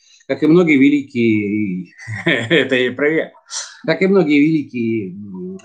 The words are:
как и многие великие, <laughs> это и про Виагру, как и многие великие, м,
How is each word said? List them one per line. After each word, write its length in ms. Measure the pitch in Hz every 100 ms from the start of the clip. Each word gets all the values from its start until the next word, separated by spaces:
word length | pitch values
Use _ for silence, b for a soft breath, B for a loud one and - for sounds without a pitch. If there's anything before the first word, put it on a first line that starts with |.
| b b -
как 160 | 131
и 40 | 151
многие 300 | 170 170 139
великие, 1160 | 139 147 - 120 113 107 101 107 104 90 87 - -
<laughs> 180 | 104 170
это 500 | 127 117 160 131 127
и 140 | 123
про 200 | 127 147
Виагру, 300 | 160 - - B B B B -
как 160 | 160
и 60 | 190
многие 320 | 196 151 147
великие, 720 | 151 160 135 123 113 113 95
м, 460 | 98 104 92 92 95